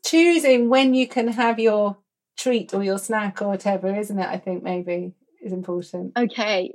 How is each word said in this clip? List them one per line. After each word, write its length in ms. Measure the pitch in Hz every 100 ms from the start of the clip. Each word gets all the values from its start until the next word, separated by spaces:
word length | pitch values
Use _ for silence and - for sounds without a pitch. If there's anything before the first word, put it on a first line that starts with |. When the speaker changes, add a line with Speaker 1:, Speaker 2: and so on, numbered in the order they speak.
| -
Speaker 1:
choosing 640 | 320 339 339 277 254 233
when 240 | 262 269
you 140 | 254 254
can 200 | 254 233
have 300 | 226 233 226
your 380 | 220 214 208 196 _ _ _ -
treat 380 | 254 240 -
or 100 | 196
your 160 | 196 196
snack 420 | 196 220 208 -
or 60 | 202
whatever, 480 | 196 202 190 185 202
isn't 240 | 208 196
it? 80 | 180
I 100 | 185
think 260 | 190 185
maybe 500 | - 180 180 175 180 - _ _
is 100 | 208
important. 600 | 185 185 175 170 180 190 -
Speaker 2:
Okay. 560 | 240 - 214 196 185